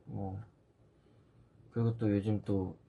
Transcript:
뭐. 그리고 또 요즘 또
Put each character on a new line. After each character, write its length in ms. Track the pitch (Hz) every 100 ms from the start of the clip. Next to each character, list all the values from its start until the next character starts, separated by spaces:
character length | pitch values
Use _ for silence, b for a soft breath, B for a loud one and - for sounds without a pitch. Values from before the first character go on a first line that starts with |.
뭐. 360 | - 104 98 98 - _ _ _ _ _ _ - _ - - - -
그리고 260 | 117 117 113
또 120 | 110
요즘 300 | 101 104 107
또 340 | - 98 92 -